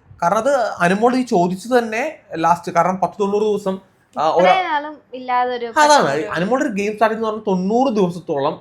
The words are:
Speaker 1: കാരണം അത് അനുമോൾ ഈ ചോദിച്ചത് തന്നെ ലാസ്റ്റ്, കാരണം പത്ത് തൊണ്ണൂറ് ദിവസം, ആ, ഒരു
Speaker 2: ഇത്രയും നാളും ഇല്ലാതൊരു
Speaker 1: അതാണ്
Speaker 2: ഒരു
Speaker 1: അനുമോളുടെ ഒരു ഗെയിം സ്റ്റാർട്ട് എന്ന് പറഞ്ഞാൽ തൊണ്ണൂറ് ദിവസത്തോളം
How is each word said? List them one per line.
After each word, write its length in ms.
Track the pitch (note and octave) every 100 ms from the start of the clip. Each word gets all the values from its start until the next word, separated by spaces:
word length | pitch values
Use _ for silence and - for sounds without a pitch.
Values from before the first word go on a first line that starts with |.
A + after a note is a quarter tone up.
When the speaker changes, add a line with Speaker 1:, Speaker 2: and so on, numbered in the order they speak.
| _ -
Speaker 1:
കാരണം 140 | E3+ G#3
അത് 180 | A3+ C#4
അനുമോൾ 580 | G#3 - F3 G3 A#3+ B3+
ഈ 80 |
ചോദിച്ചത് 540 | B3 G3 F3 F#3 A3+ B3+
തന്നെ 420 | A3+ A3 D4+ D#4 _ E3
ലാസ്റ്റ്, 360 | E3 E3+ -
കാരണം 260 | E3+ E3+ F#3+
പത്ത് 160 | F3+ -
തൊണ്ണൂറ് 240 | G3+ G#3
ദിവസം, 360 | G#3+ G3+ G3 F#3+ - _ _ -
ആ, 100 | D#3
ഒരു 160 | D#3 F3+
Speaker 2:
ഇത്രയും 200 | F#4 F4+
നാളും 320 | D4+ D4 D4+ _
ഇല്ലാതൊരു 600 | B3+ B3+ B3 B3 B3 A#3+ A3+
Speaker 1:
അതാണ് 380 | D4+ C#4+ E3 D3
Speaker 2:
ഒരു 80 |
Speaker 1:
അനുമോളുടെ 420 | D#3+ D#3 F#3 B3+ C#4+
ഒരു 80 |
ഗെയിം 200 | G3 G3+
സ്റ്റാർട്ട് 240 | G#3+ A3+ A3
എന്ന് 100 | A3+
പറഞ്ഞാൽ 160 | G#3+ A3
തൊണ്ണൂറ് 460 | F#3 F#3+ A3+ C4+
ദിവസത്തോളം 680 | G#3+ F3+ E3+ D#3+ D3 C#3 F#3+